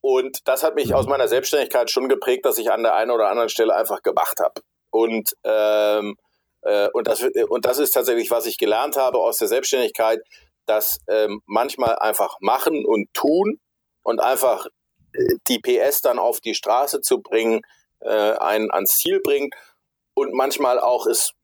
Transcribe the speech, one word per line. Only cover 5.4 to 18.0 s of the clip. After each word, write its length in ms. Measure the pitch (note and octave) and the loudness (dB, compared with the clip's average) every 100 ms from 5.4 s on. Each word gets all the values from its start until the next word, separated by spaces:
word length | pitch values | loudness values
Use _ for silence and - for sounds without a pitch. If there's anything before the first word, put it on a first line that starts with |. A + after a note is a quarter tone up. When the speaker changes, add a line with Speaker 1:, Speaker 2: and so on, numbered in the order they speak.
| A2 | -2
Speaker 1:
ähm, 720 | G#2+ G#2+ G#2+ G#2+ G#2+ G#2 - _ _ _ _ | 2 2 2 2 0 -2 -10 _ _ _ _
äh, 260 | - G#2 G2+ | 0 2 2
und 180 | - A2+ | 0 -2
das, 160 | A2 B2+ - A2 | 0 0 0 0
und 160 | A#2 | 0
das 160 | B2 C3 | 0 0
ist 120 | C#3+ | 0
tatsächlich, 400 | C#3+ B2 A#2 G#2+ | 2 2 0 0
was 160 | A#2 A#2 | -2 -2
ich 100 | - | -2
gelernt 400 | G#2 A2 D3 C#3+ | 0 0 0 0
habe 220 | B2+ B2 | 0 2
aus 180 | G#2 A#2+ | 0 0
der 100 | G#2 | 0
Selbstständigkeit, 720 | A#2+ C3+ C3 A#2 - A2 A2+ - - _ _ - | 0 0 0 -2 0 0 0 -6 -20 _ _ -2
dass, 340 | G#2+ - - - | -2 -2 -6 -2
ähm, 340 | G#2+ G#2 G#2 - | 0 0 -4 -4
manchmal 500 | G#2 B2 - A#2+ - | -2 -2 -2 -2 0
einfach 360 | G#2+ G#2+ G2 - | 0 0 -2 -2
machen 440 | G2 C3 - D#3 F2 | -2 0 0 -2 0
und 280 | G#2+ - | 0 -2
tun 480 | - D3 F4 G#3 D4+ _ _ _ _ | -2 0 2 0 -4 _ _ _ _
und 160 | - A2+ | -4 0
einfach, 480 | A#2+ C3 C3 - - _ _ _ _ | 0 2 0 0 -6 _ _ _ _
äh, 240 | - B2+ F#2 - | -4 -2 -2 -2
die 120 | A#2+ | -2
P 180 | - B2 | 0 2
S 240 | C3+ C#3+ | 2 0
dann 180 | - A#2+ | 0 0
auf 220 | A2 A#2 | -2 -2
die 120 | A#2 | -6
Straße 460 | - G2+ A#2+ C#3+ - | -6 -2 0 0 -4
zu 220 | - B2 | 0 -2
bringen, 400 | - A2+ A2+ A2+ - _ _ _ | 0 0 0 -2 -4 _ _ _